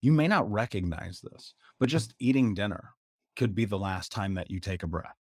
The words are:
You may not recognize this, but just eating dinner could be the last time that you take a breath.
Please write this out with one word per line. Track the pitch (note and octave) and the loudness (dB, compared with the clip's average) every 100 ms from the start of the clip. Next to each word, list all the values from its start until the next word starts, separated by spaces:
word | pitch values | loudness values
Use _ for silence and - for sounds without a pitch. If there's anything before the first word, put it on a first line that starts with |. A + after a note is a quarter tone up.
You | B2+ | 6
may | D3+ D#3 | 6 6
not | G3+ G#2 | 2 2
recognize | G#2 A#2 G2+ F2+ E2 F2 F2 | 0 -2 -2 -4 -4 -8 -14
this, | - - - _ _ _ | -16 -18 -20 _ _ _
but | C3 | 2
just | D#3+ A2 - | 2 -2 -2
eating | B2+ C3+ B2 | 2 4 4
dinner | G2 G#2 F#2 - _ _ _ _ - | 2 -2 -4 -10 _ _ _ _ -2
could | A#2+ | -2
be | G2+ | 0
the | A2+ G2 | 0 0
last | G2 F#2 F2 | -2 -4 -6
time | - G2 | -4 -4
that | F#2+ - | -4 -4
you | F#2 | -6
take | - F2+ | -4 -4
a | F2 | -4
breath. | D#2+ - - | -6 -8 -18